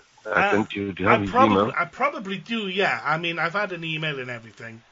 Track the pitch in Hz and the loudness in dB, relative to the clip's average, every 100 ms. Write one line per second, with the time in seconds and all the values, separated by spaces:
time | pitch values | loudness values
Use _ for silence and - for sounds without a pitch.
0 | - _ - 104 202 202 214 202 101 180 | -18 _ -2 2 4 2 0 -2 -4 0
1 | 202 220 98 240 170 98 110 151 170 - | 2 2 4 4 6 6 4 0 -4 -2
2 | 277 294 190 190 156 226 196 185 175 120 | -2 -2 -6 -8 -6 -4 -2 0 0 0
3 | 139 160 170 170 165 196 208 170 165 156 | 0 -2 -2 -2 -2 -2 -4 -4 -6 -4
4 | 156 139 127 120 113 - 113 113 - | -4 -4 -6 -10 -12 -16 -16 -16 -20